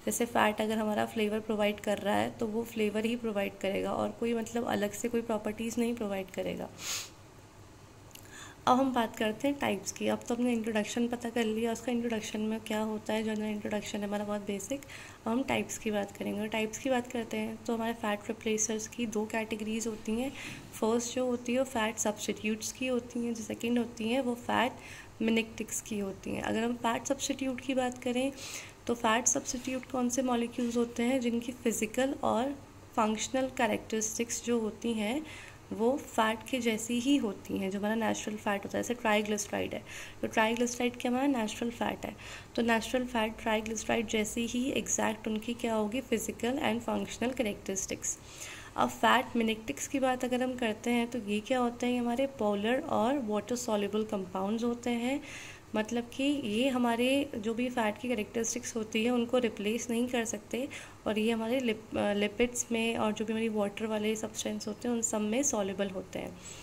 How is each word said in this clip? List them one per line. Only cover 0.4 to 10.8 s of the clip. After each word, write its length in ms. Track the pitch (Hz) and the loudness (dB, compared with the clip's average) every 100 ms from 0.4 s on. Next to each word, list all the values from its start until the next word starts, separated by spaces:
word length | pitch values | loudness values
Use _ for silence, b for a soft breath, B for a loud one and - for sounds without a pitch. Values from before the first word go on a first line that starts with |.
| 214 214 | 4 4
अगर 160 | 214 220 | 0 2
हमारा 280 | 214 214 226 | 2 2 0
flavor 340 | 226 208 214 | 2 2 0
provide 400 | 208 208 208 208 | 0 2 2 2
कर 180 | 214 202 | 0 0
रहा 180 | 196 208 | 2 2
है 160 | 233 | 2
तो 160 | 240 226 | -2 -2
वो 160 | 220 | -2
flavor 420 | 226 220 208 208 220 | -4 0 2 2 0
ही 100 | 240 | 0
provide 420 | 226 202 196 - | -2 0 -2 -2
करेगा 360 | 190 190 190 | -2 0 0
और 160 | - 208 | 0 0
कोई, 240 | - 233 | 0 0
मतलब, 320 | 226 220 240 240 | 0 0 -2 0
अलग 260 | 208 202 | 2 0
से 180 | - 240 | -2 0
कोई 120 | 233 | 0
properties 540 | 233 214 214 214 226 240 | 0 -2 -2 -4 -2 0
नहीं 160 | 233 233 | 0 0
provide 360 | 208 196 190 | -2 -2 -4
करेगा। 380 | - 180 175 - - B B B - - - - - - - - - - - B B B B - | -4 -4 -4 -6 -8 B B B -14 -20 -20 -20 -20 -20 -20 -20 -20 -20 -20 B B B B 4
अब 100 | 254 | 6
हम 160 | 269 | 6
बात 220 | 247 220 - | 4 0 0
करते 320 | 220 220 277 | -2 2 0
हैं 120 | 277 | 2
types 320 | 226 196 185 | 0 0 -4
की। 160 | - 214 | -2 0
अब 120 | 214 214 | 0 -2
तो 80 | 240 | 0
हमने 180 | 247 | 2
introduction 540 | 233 220 214 | 2 0 0